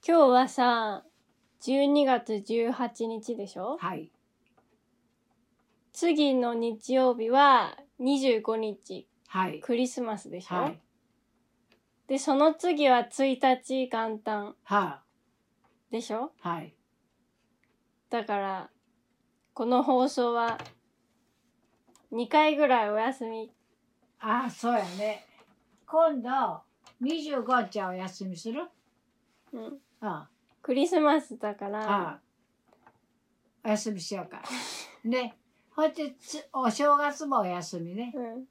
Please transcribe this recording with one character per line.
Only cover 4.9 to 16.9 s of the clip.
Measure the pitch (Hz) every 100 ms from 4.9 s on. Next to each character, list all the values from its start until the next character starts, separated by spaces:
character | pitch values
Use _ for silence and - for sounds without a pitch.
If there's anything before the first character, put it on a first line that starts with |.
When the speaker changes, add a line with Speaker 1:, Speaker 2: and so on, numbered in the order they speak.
| _ _ _ _ _ _ _ _ _ _
Speaker 1:
次 | - 339 302 294
の | 262 240 233
日 | 233 220 - 262
曜 | 254 240
日 | 220
は | 254 285 254 190 - - _
二 | 254 277
十 | 262 226
五 | 220 220
日。 | 220 196 - 185 - _ _
Speaker 2:
は | 190 185
い。 | 151
Speaker 1:
ク | - 233
リ | 254
ス | 254
マ | 240 208
ス | -
で | 175
し | 180
ょ？ | 156
Speaker 2:
は | 220
い。 | 320 _ _ _ _ _ _ _ _ _ _ _ _ _
Speaker 1:
で、 | 269
そ | 285 277
の | 302 320
次 | 349 302 285
は | 247 240
一 | - 269 262
日 | 262 254 - 262 254
元 | 226 226 214
旦。 | 214 214 202
Speaker 2:
は | -
あ。 | - 202 175 139 _ _ _ _ _ _ _ _ _
Speaker 1:
で | 226
し | 233
ょ？ | 220 277 _
Speaker 2:
は | 175 170
い。 | 160 _ _